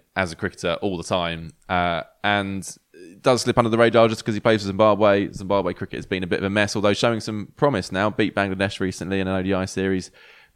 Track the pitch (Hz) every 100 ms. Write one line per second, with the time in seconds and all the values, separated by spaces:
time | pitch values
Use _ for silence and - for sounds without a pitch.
0 | _ - 92 82 95 - 87 82 101 87
1 | 85 95 85 82 82 - - 90 87 85
2 | - _ 104 104 98 98 87 - _ 78
3 | 87 98 135 123 123 120 117 113 117 113
4 | 113 110 - 104 117 110 98 98 110 98
5 | 104 101 98 - 95 101 90 92 95 -
6 | 80 95 90 98 98 104 101 110 104 101
7 | 120 113 110 107 101 - 147 113 90 92
8 | 107 - 107 - 98 95 98 - 95 -
9 | 87 98 92 95 92 95 92 - 95 95
10 | - - - - _